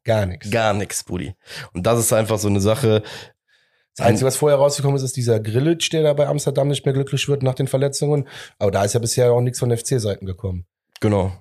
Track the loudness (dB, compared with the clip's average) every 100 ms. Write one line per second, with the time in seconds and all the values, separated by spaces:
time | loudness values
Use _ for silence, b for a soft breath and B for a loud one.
0 | -2 0 0 -6 -4 0 2 0 -2 -8
1 | -8 -8 -8 -10 B B B -4 2 2
2 | 2 0 2 0 2 2 2 2 2 2
3 | B B B _ _ _ _ _ _ 0
4 | 2 4 2 2 2 4 4 2 0 0
5 | -2 -2 0 0 0 0 0 0 0 0
6 | 2 2 0 0 -2 0 0 0 0 -2
7 | -2 -2 -2 0 0 -2 -2 0 0 0
8 | 0 0 -2 B B _ -2 0 0 0
9 | -2 2 2 4 0 0 -2 -2 -2 -2
10 | -2 -4 -8 -8 -8 -8 -10 _ _ -4
11 | 0 2 0 -4